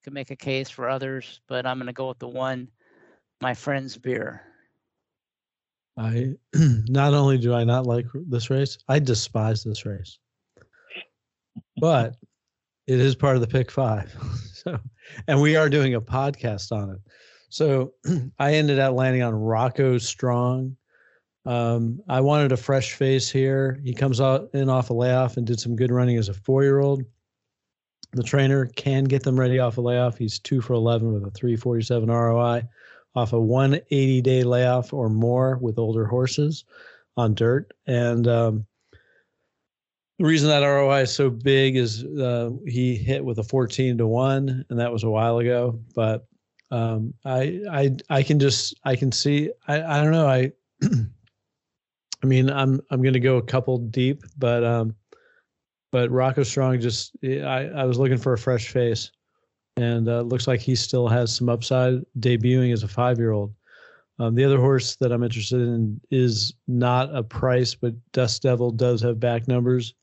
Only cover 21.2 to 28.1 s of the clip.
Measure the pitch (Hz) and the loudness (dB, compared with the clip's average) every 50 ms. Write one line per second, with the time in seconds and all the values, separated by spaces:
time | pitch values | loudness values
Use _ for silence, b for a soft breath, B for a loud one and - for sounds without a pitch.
21.2 | b b _ _ _ 131 123 120 117 117 117 117 117 113 117 147 214 190 - 131 | b b _ _ _ -4 -2 -2 0 0 0 0 0 -2 -4 -6 -6 -4 0 2
22.2 | 135 139 147 151 147 135 131 120 - - 139 135 113 - - - 139 135 135 131 | 2 4 4 4 4 2 0 -2 0 0 0 0 0 -2 -4 -2 0 2 2 0
23.2 | 127 - - 135 131 135 135 135 135 135 131 135 143 127 123 113 135 139 127 117 | 0 -2 -2 0 0 0 0 0 0 -2 -4 -4 -6 -8 -4 -2 0 0 2 2
24.2 | 135 135 131 135 110 - - 139 139 135 131 131 120 - 120 117 123 127 127 127 | 2 2 2 2 0 -4 -4 -2 0 2 2 0 0 0 -2 0 2 2 2 2
25.2 | 131 120 110 - 120 110 120 110 - 117 120 110 127 120 123 123 123 123 120 117 | 2 0 -2 -4 -4 -2 -4 -4 -4 -4 -2 0 0 0 2 2 2 2 2 0
26.2 | 110 98 98 95 - - 135 135 139 139 139 139 139 139 139 135 131 117 _ _ | 0 -2 -4 -8 -2 0 2 2 4 4 4 4 2 2 0 -2 -4 -10 _ _
27.2 | _ _ _ _ _ _ _ _ _ _ _ _ _ _ _ _ - _ | _ _ _ _ _ _ _ _ _ _ _ _ _ _ _ _ -20 _